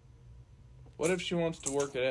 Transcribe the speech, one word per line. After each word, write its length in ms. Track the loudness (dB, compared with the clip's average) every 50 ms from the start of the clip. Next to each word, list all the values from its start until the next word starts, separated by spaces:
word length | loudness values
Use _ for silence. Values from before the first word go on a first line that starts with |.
| -20 -20 -20 -20 -20 -20 -18 -20 -20 -20 -20 -20 -20 -20 -20 -20 -20 -20 -4 2
What 140 | 4 4
if 100 | 4 4
she 120 | 2 0 0
wants 240 | 2 2 2 0 -2
to 120 | -4 0
work 240 | 2 2 0 2 0
it 80 | 0 2 2